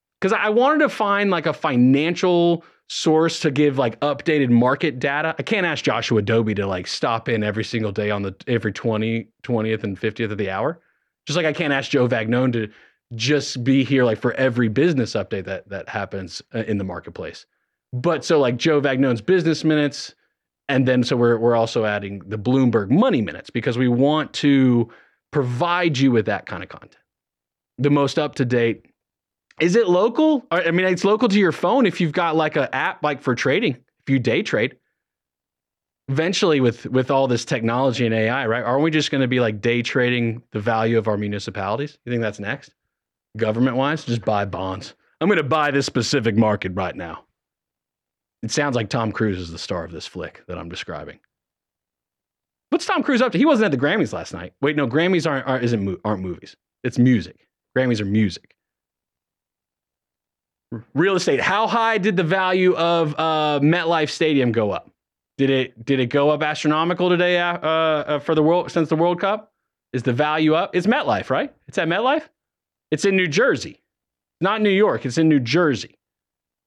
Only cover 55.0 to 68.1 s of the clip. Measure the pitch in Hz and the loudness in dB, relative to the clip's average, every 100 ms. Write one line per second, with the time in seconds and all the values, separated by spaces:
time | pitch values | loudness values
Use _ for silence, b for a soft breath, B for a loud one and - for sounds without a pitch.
55 | 175 185 156 139 139 127 120 117 98 90 | 2 2 0 -2 -2 -2 0 0 -2 -4
56 | 107 101 92 82 - - _ _ 127 127 | -4 -4 -6 -10 -16 -20 _ _ -4 2
57 | 123 120 82 - _ _ _ 127 131 113 | 4 4 0 -12 _ _ _ -2 0 0
58 | 101 104 104 - - _ _ _ _ _ | 0 0 0 -2 -14 _ _ _ _ _
59 | _ _ _ _ _ _ _ _ _ _ | _ _ _ _ _ _ _ _ _ _
60 | _ _ _ _ _ _ _ 117 - 135 | _ _ _ _ _ _ _ -14 -6 0
61 | 185 190 175 139 - 196 220 233 226 220 | 0 2 2 0 0 0 0 0 0 0
62 | 185 180 165 190 185 185 185 170 170 170 | 0 0 0 0 0 2 2 2 2 2
63 | 160 147 160 156 151 147 147 170 165 165 | 0 -2 -2 0 0 2 2 2 0 0
64 | 151 - 160 143 123 113 107 92 - _ | 0 0 0 2 2 0 -2 -4 -10 _
65 | _ _ _ - 135 135 127 - 117 135 | _ _ _ -2 0 0 -2 -6 -2 0
66 | 123 143 143 147 151 151 151 156 165 175 | 0 2 2 2 0 -2 0 2 0 0
67 | 180 175 175 175 175 175 156 160 160 156 | 0 2 2 2 0 -2 -2 0 2 0
68 | 143 | -2